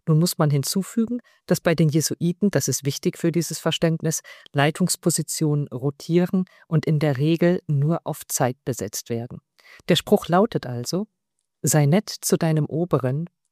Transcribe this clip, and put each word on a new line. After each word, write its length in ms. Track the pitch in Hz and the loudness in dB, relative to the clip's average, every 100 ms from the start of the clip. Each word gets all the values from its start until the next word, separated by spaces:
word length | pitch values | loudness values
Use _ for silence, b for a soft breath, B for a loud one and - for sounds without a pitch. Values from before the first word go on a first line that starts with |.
| - | 0
Nun 120 | 156 | 2
muss 180 | 175 - | 2 2
man 120 | 151 | 2
hinzufügen, 720 | 143 135 196 180 233 220 240 b b - | 2 0 -4 -2 -2 -2 -4 b b -2
dass 140 | 175 | 0
bei 160 | 175 165 | 2 2
den 140 | 156 | 2
Jesuiten, 600 | 156 - - 170 185 202 | 2 0 -2 -2 0 0
das 200 | 143 143 | 2 0
ist 160 | 131 139 | -2 -4
wichtig 320 | - 180 - | -4 -6 -2
für 160 | 170 | -2
dieses 260 | 165 156 156 | 0 -2 -4
Verständnis, 600 | 165 - 165 160 160 - B B B | -4 0 0 0 -2 -4 B B B
Leitungspositionen 1120 | 143 147 - 180 - 170 160 151 - 156 147 143 | 0 0 2 -2 0 0 0 -4 -2 0 0 -2
rotieren 760 | 123 139 - - 170 180 190 185 b b | -4 -4 -6 0 0 2 0 -2 b b
und 180 | 165 - | 0 2
in 140 | 151 | 2
der 180 | 151 131 | 2 2
Regel 440 | 151 165 175 180 - | 0 2 2 2 0
nur 320 | 139 147 170 - | 0 2 0 -4
auf 200 | 147 - | -10 -8
Zeit 280 | - 123 127 | -2 0 -2
besetzt 460 | - 117 101 - - | -6 -6 -6 -8 -6
werden. 320 | 117 120 - - _ B B - | -6 -6 -14 -18 _ B B 0
Der 80 | 170 | 0
Spruch 320 | - 208 - | 2 0 2
lautet 360 | 175 226 156 131 | 2 2 -2 -6
also: 420 | 120 120 175 214 _ _ _ _ _ | -8 -4 -6 -6 _ _ _ _ _
"Sei 240 | 147 151 143 | 0 4 4
nett 240 | 165 - | 2 0
zu 280 | - - 185 | -8 0 0
deinem 280 | 165 156 147 | 2 0 0
Oberen, 640 | 156 180 - 127 139 170 _ _ | -2 0 0 0 -4 -6 _ _